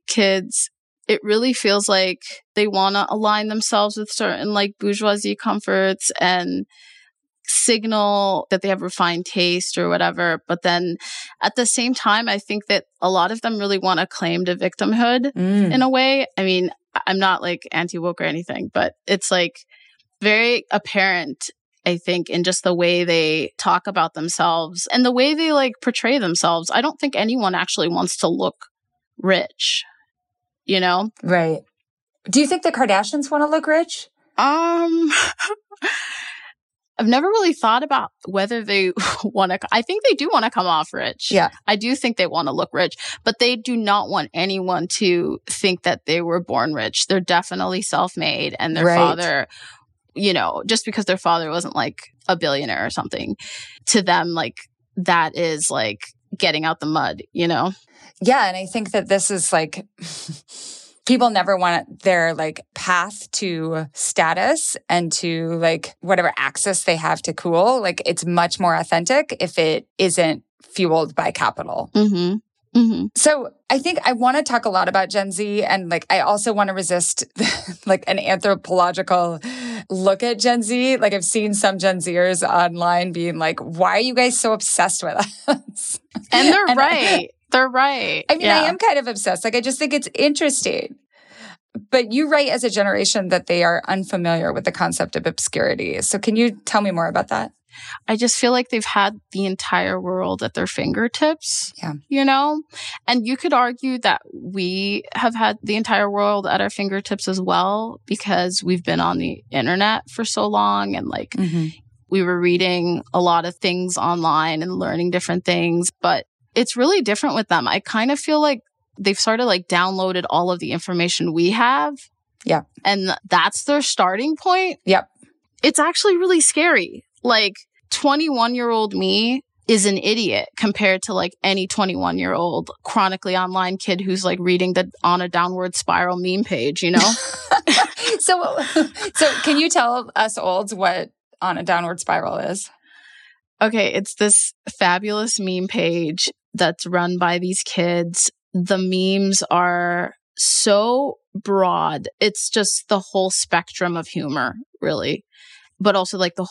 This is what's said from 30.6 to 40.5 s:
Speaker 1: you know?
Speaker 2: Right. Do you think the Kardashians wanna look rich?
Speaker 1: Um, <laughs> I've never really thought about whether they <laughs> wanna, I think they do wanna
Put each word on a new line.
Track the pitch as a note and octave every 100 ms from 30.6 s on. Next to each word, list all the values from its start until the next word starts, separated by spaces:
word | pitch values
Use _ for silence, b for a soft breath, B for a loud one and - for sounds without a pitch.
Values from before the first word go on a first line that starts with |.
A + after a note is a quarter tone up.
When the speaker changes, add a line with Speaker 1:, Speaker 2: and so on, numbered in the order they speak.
Speaker 1:
you | - F#3
know? | F3+ F3+ A3 -
Speaker 2:
Right. | E3+ F3 D#3+ D#3 - _ _ _ _ _ -
Do | B3+
you | D4
think | F4+
the | F4
Kardashians | - C4 G3 G#3 D4 C#4+
wanna | D4 D4
look | D#4 D#4
rich? | D#4 E4+ - - _ _ -
Speaker 1:
Um, | C4 D#4 E4+ E4+ E4+ E4 D#4+ -
<laughs> | - - - G#4+ _ G4+ B B B B B B B - _ _ _ -
I've | A3+
never | B3+ F4+
really | A4 F4+
thought | - A3+ A#3+
about | C#4+ C4+ - - -
whether | G3 G3+ A#3
they | G#3 G3 F#3 G#3 -
<laughs> | -
wanna, | - G3 F#3 F#3 -
I | A3+
think | A#3 G#4
they | C5
do | D4+ D4+
wanna | C#4 A3